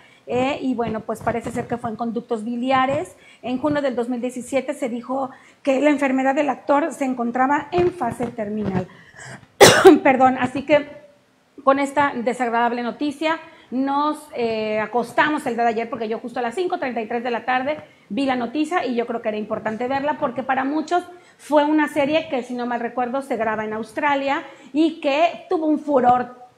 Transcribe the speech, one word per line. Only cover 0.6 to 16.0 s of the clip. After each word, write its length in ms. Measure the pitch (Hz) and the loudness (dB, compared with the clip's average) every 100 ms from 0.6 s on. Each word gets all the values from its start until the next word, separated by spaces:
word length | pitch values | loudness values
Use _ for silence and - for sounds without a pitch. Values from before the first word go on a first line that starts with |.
y 140 | 269 233 | -2 -2
bueno, 240 | 226 220 | -2 -4
pues 220 | - 220 | -6 -4
parece 280 | - 226 240 | -2 -4 -4
ser 160 | 240 233 | -6 -6
que 120 | 240 | -6
fue 120 | 240 | -6
en 60 | 226 | -4
conductos 480 | 240 220 - 233 | -4 -4 -4 -4
biliares. 720 | 214 240 254 262 262 294 370 - - - | -4 -4 0 2 2 0 -4 -12 -20 -12
En 160 | 240 254 | -6 -2
junio 240 | 302 294 | 0 0
del 140 | 277 240 | 0 -2
dos 120 | 233 | -2
mil 140 | 247 | -4
diecisiete 540 | 247 247 233 262 262 294 | -4 -6 -4 -2 -2 -4
se 120 | 262 | -4
dijo 440 | 233 240 269 269 - - _ | -6 -4 -4 -4 -10 -20 _
que 180 | - 269 | 0 4
la 80 | 294 | 4
enfermedad 460 | 277 277 262 269 277 | 4 2 2 2 2
del 140 | 294 | 0
actor 440 | 240 - 285 320 | -2 2 2 2
se 120 | 240 262 | -2 -2
encontraba 640 | 254 233 247 262 294 294 | -2 -2 0 2 2 0
en 200 | 359 349 | 0 0
fase 360 | - 233 - 240 | 0 -4 -4 -6
terminal. 600 | 233 208 214 202 185 185 - - - - - - | -4 -6 -4 -2 -2 -4 -10 -20 -20 -18 -18 -20
<coughs> 560 | - - - 392 294 | 4 6 8 8 10
Perdón, 340 | 294 262 254 262 | 6 6 4 4
así 240 | 254 277 | -2 -4
que 240 | - 294 285 - - _ _ _ _ - | 2 2 2 -10 -20 _ _ _ _ 0
con 160 | - 277 | 2 2
esta 340 | 277 294 285 | 2 2 0
desagradable 720 | 247 233 240 240 226 240 240 | 0 -2 -2 0 2 0 0
noticia 560 | 240 - 294 277 311 320 - - - | -4 -4 -4 -2 -2 -2 -6 -20 -6
nos, 580 | 247 269 277 294 302 - - | -4 0 0 0 -2 -8 -4
eh, 440 | 233 220 214 214 | -2 -2 -2 -2
acostamos 640 | 208 240 240 - 302 302 254 | 0 -2 0 2 2 0 -2
el 100 | 233 | 0
día 80 | |
de 60 | 233 | 0
ayer, 200 | 220 226 | 0 -4
porque 180 | 240 | -4